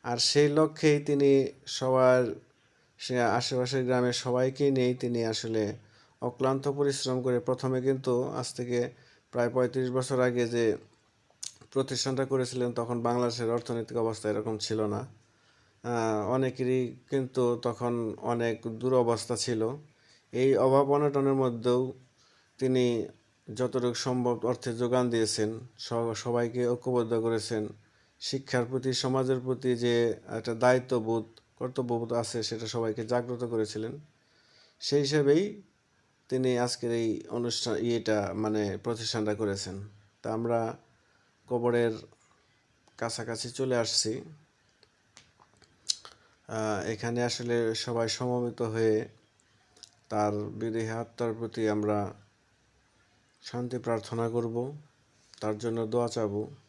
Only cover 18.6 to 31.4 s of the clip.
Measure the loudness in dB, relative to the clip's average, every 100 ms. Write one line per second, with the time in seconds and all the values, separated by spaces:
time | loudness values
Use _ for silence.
18.6 | -6 -4 2 4 4 2 -2 -4 -2 0
19.6 | -2 -4 -14 _ _ _ _ 2 4 6
20.6 | 6 6 6 4 4 2 2 2 2 0
21.6 | 2 2 0 -6 _ _ _ _ _ -4
22.6 | 2 4 4 2 -4 -10 _ _ -14 -4
23.6 | -2 0 0 -2 -2 0 0 0 -2 -2
24.6 | -4 -2 2 2 4 2 2 0 -2 -2
25.6 | -14 -16 -6 -2 -2 -4 -2 0 0 0
26.6 | 0 0 0 0 2 0 2 0 -2 -4
27.6 | -4 -8 _ _ _ _ -6 -6 -2 0
28.6 | 0 -2 -2 -2 0 0 2 0 -2 -2
29.6 | 0 0 2 4 2 0 -6 -6 -6 4
30.6 | 6 6 2 -2 0 -2 -2 -16